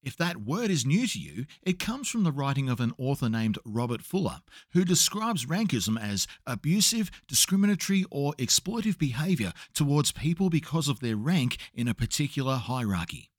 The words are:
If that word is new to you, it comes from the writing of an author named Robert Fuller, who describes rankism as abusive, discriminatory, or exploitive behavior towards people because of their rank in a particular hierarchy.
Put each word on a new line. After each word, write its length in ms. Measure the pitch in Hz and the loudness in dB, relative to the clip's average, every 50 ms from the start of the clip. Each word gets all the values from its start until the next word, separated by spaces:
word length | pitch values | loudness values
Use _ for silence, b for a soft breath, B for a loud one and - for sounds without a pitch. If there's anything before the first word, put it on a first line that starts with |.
| _ | _
If 120 | 135 123 - | -10 -6 -4
that 260 | 165 175 175 - 104 | -4 -4 -4 -6 -6
word 260 | 104 147 208 240 214 | -4 -4 -2 0 2
is 160 | 190 147 117 | 2 2 2
new 220 | 135 147 202 262 220 | 2 2 2 2 0
to 120 | - - | -4 -6
you, 280 | - - 73 92 131 B B B B | -8 -10 -10 -10 -10 B B B B
it 160 | 185 180 180 | -2 -2 -2
comes 300 | - - 226 277 277 - | -2 -6 -4 -4 -6 -4
from 160 | - 233 202 | 0 2 2
the 60 | 165 | 2
writing 380 | 143 139 139 139 135 139 135 131 | 2 0 0 0 0 0 0 0
of 100 | 123 113 | 0 0
an 140 | 123 113 - - | 0 -2 -2 -2
author 280 | 131 131 139 - - 117 | -2 -2 0 0 0 0
named 300 | 110 113 113 110 104 - _ | 0 2 2 2 0 -2 _
Robert 380 | 117 104 113 120 120 120 110 - | -6 -2 -2 -2 -2 -2 -6 -6
Fuller, 400 | - - 190 180 110 90 - _ B B B B B _ | -4 -2 0 0 -2 -4 -6 _ B B B B B _
who 120 | 175 190 | 2 4
describes 640 | 175 180 - - - - 202 220 233 226 160 120 127 | 4 4 4 4 2 0 -2 -2 -2 -2 -2 -2 -2
rankism 520 | 160 196 226 185 - 117 90 110 110 113 | 0 0 0 2 0 0 0 0 -2 -2
as 280 | 110 104 101 95 - B B B B | -2 -4 -2 -2 -4 B B B B
abusive, 640 | - 123 101 - 147 170 214 196 - 226 226 214 - B B B - | -8 -8 -4 0 2 2 4 4 4 2 2 -2 -2 B B B -4
discriminatory, 760 | 135 - - - 190 196 196 202 208 170 - - 196 190 185 - | 2 2 2 4 4 4 4 4 4 2 0 2 2 2 2 0
or 240 | - 139 143 143 147 | -2 -2 -2 -2 0
exploitive 640 | - 127 113 - - - 175 220 233 - 220 190 - | -2 0 2 2 0 0 0 -4 -2 0 -2 0 0
behavior 520 | 160 139 123 120 151 185 185 147 107 90 - B B B B | 0 -2 0 -2 0 0 2 0 0 -4 -6 B B B B
towards 380 | - 151 143 143 151 143 - | 0 2 4 4 4 2 2
people 400 | - - - 151 170 - 196 185 | -2 -2 0 0 0 2 2 2
because 360 | 170 156 - - 143 165 147 139 | 2 2 0 0 -4 -2 0 -2
of 120 | 135 - | -2 -2
their 180 | - 120 113 104 | -2 -2 -2 -2
rank 400 | 107 143 185 180 123 123 - - B B B | 0 2 2 2 2 2 -2 -4 B B B
in 140 | - 120 120 | -4 -2 -2
a 80 | 113 | 0
particular 640 | - 120 - - - 151 139 - 143 135 131 131 127 | -2 -2 -2 0 -2 -2 -2 -2 -2 -2 -2 -2 -2
hierarchy. 760 | 104 92 127 127 123 104 95 87 82 85 - - - _ _ | -2 -4 -4 -2 0 0 0 0 -2 -4 -8 -14 -14 _ _